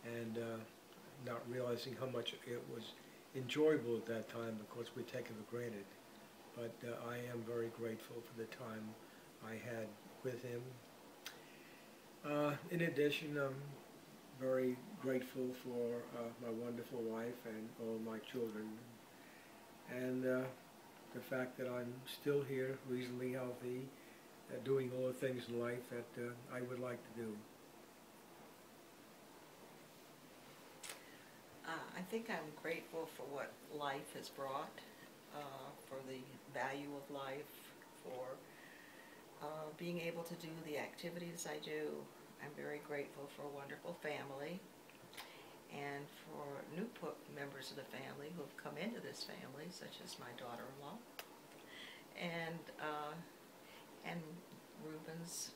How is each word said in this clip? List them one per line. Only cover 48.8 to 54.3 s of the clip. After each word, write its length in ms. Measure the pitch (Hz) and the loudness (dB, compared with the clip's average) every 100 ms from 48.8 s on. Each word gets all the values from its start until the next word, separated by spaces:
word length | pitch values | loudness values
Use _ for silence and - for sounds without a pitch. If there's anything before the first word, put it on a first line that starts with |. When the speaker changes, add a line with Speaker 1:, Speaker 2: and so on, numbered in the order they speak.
| 208 233 | 2 2
Speaker 2:
this 240 | - - | -4 -4
family, 480 | - - 135 135 165 | -4 -4 -6 -6 -6
such 300 | - - - | -6 -8 -8
as 140 | - - | -8 -6
my 140 | 123 120 | -6 -4
daughter-in-law 600 | 123 117 117 139 143 220 - - - - - - - - - - - - | -4 -4 -4 -6 -6 -6 -8 -8 -8 -12 -14 -14 -12 -10 -10 -10 -10 -2
and, 400 | 175 170 165 165 - - | 0 2 0 -2 -6 -2
uh, 340 | 151 151 147 165 170 - - - - - - - | 0 2 0 -4 -8 -12 -16 -16 -14 -14 -14 -6
and 200 | 170 170 160 | -2 0 -2